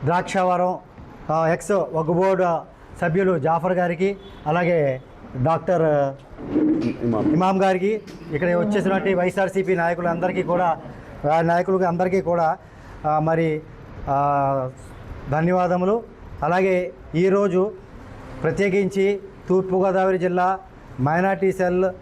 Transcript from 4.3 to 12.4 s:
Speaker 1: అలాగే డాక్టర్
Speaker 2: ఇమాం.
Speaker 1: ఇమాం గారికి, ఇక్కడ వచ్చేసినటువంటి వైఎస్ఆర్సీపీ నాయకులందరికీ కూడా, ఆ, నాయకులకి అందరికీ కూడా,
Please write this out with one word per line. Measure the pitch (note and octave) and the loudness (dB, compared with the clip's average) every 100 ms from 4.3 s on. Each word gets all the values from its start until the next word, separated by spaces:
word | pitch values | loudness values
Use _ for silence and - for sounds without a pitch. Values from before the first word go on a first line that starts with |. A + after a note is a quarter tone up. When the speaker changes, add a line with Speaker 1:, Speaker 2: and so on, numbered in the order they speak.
| - D3+ | -10 -2
Speaker 1:
అలాగే | E3 F3 E3+ C#3+ C3 - - - C3 | 0 2 2 2 -2 -8 -20 -14 -2
డాక్టర్ | C3 E3 E3 F3+ D#3+ D3 C#3 C3+ - - D3 C#3+ B2 B2 A#2 - | 0 0 0 2 4 2 2 -2 -16 -16 -4 0 2 2 0 -2
Speaker 2:
ఇమాం. | A#2+ A2 - | -2 0 2
Speaker 1:
ఇమాం | D#3 F#3 F#3+ | 2 2 4
గారికి, | F#3+ F#3 F#3+ G#3+ G#3 - - | 2 2 0 -2 -6 -18 -8
ఇక్కడ | D3+ F3 F3 | -2 0 0
వచ్చేసినటువంటి | E3+ G#3 F#3 F#3+ F#3+ | 2 0 2 0 2
వైఎస్ఆర్సీపీ | F#3 F3+ F#3+ F#3+ F#3+ F#3 | 2 0 0 0 0 0
నాయకులందరికీ | F3+ E3+ F3 F3 E3+ F3+ F3 | 0 0 0 -2 0 -2 -2
కూడా, | D#3+ F3 F3 D#3 - - - - D3 | -2 0 0 0 -6 -16 -18 -6 0
ఆ, | D#3+ | 2
నాయకులకి | E3 E3+ F3+ F#3+ | 4 2 2 2
అందరికీ | F3+ E3+ F#3 F#3 | 2 0 0 0
కూడా, | E3 F3 | 0 2